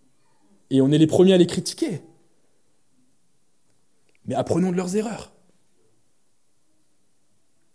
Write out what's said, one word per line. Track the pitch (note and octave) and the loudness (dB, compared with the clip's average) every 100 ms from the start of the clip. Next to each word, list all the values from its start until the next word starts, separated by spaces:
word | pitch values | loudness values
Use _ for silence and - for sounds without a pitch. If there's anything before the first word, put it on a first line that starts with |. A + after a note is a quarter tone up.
| _ _ _ _ _ _ - | _ _ _ _ _ _ -2
Et | C3+ | 0
on | C3+ | 2
est | D3+ | 2
les | D#3 | 2
premiers | F#3+ F#3 | 4 4
à | F#3 | 4
les | E3+ | 2
critiquer. | - - - E4 D3+ - _ _ _ _ _ _ _ _ _ _ _ _ _ _ _ _ _ _ _ _ _ G#2+ | -2 -8 -8 -8 -8 -14 _ _ _ _ _ _ _ _ _ _ _ _ _ _ _ _ _ _ _ _ _ -8
Mais | C3 | -6
apprenons | B2+ E3+ F#3 | -2 -2 -2
de | F3+ | -2
leurs | F3+ G#3 | -4 -4
erreurs. | A3+ F3+ - _ _ _ _ _ _ _ _ _ _ _ _ _ _ _ _ _ _ _ _ _ _ _ _ | -6 -10 -16 _ _ _ _ _ _ _ _ _ _ _ _ _ _ _ _ _ _ _ _ _ _ _ _